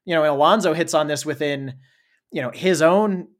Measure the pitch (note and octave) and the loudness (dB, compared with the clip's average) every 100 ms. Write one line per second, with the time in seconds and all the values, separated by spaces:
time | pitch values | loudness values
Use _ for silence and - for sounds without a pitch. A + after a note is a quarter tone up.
0 | - E3 D3+ C#3+ D#3 G#3+ F3+ D#3+ E3 D#3+ | -4 0 2 4 4 4 2 -2 0 0
1 | D3+ C#3+ D3+ C#3 D3 C#3 C3+ C3 _ _ | 0 -4 -6 -6 -4 -6 -8 -14 _ _
2 | _ _ _ D#3 B2 - F#3 E3 D#3+ F#3+ | _ _ _ -8 -8 -4 -2 2 4 4
3 | G#3+ F#3 - | 0 -2 -8